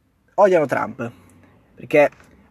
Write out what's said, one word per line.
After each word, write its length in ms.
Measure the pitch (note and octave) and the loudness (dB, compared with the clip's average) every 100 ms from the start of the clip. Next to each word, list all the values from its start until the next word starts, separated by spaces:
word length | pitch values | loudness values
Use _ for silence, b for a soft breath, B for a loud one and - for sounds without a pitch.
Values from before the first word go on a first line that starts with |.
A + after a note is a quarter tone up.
| _ _ _ | _ _ _
odiano 320 | - G3 F3+ C#3 | 0 2 2 0
Trump, 460 | - G#2 A2 A#2+ - b _ _ _ _ - | -4 -8 -10 -12 -14 b _ _ _ _ -20
perché 340 | C3 D3 C#3 - _ _ _ | -2 0 0 -2 _ _ _